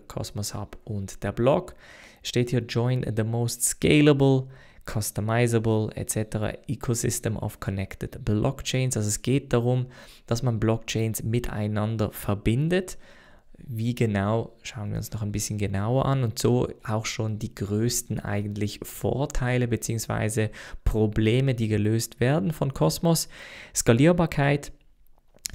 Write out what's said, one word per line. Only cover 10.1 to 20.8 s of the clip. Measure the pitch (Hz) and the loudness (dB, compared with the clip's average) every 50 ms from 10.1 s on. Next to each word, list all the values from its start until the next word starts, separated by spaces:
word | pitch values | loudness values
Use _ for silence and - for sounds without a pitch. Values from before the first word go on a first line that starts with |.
| - - - | -20 -20 -6
dass | - 123 120 | -4 -2 -2
man | 123 127 117 110 | 0 0 0 0
Blockchains | 113 110 110 107 - - - 110 113 113 110 - | 2 0 0 0 -2 -4 -2 -2 -2 -2 -2 -4
miteinander | - 113 110 120 120 - - 104 107 104 104 104 107 107 113 110 107 98 - | -2 -2 -2 0 -2 -2 -4 -4 -4 -2 -2 -2 -2 -2 0 0 -2 -2 -4
verbindet. | - - - 101 104 - 107 110 127 147 165 175 185 185 - - - - - - - - - - - - - - - | -4 -4 -4 -4 0 0 0 2 2 2 2 2 0 0 -2 -8 -14 -16 -18 -20 -20 -20 -20 -20 -20 -20 -20 -20 -18
Wie | - - 120 110 110 120 120 | -14 -10 -6 -2 -2 0 0
genau, | 120 120 113 101 98 98 101 110 113 113 - - - | 2 2 2 2 2 2 2 0 0 -2 -4 -8 -16
schauen | - - - - 104 104 | -16 -14 -10 -8 -8 -6
wir | 104 110 | -6 -6
uns | 107 - | -6 -6
noch | - 110 | -6 -6
ein | 110 104 101 | -4 -4 -4
bisschen | 104 104 - 107 104 | -4 -4 -4 -4 -2
genauer | 101 101 98 95 101 110 123 135 135 | -2 -2 -2 -2 0 0 0 2 2
an | - 139 135 127 | 2 2 2 0
und | 113 117 - | 0 0 0
so | - 117 120 123 123 - - - - | 2 2 4 4 2 0 -4 -8 -6
auch | - 110 110 110 | -4 -4 -4 -4
schon | - - - 113 110 110 104 | -4 -4 -4 -4 -4 -4 -4
die | - 107 - | -6 -8 -6
größten | - 101 95 104 104 113 120 120 - - - 113 104 | -6 -4 -2 0 0 2 0 0 -2 -4 -4 -6 -6
eigentlich | - - 104 104 104 104 104 104 104 104 - - - | -4 -4 -4 -2 -2 -4 -4 -4 -4 -4 -4 -6 -10
Vorteile | - - - - 104 - 127 139 151 - - 127 123 123 123 123 120 | -12 -6 -2 -2 0 0 0 0 -2 0 0 0 2 2 2 2 0
beziehungsweise | 117 110 - - 117 113 - - 110 110 110 107 110 113 110 104 - - - - - - | 0 -2 -2 -2 -4 -4 -2 -2 -2 -2 -2 0 0 0 0 0 -2 -6 -14 -14 -14 -4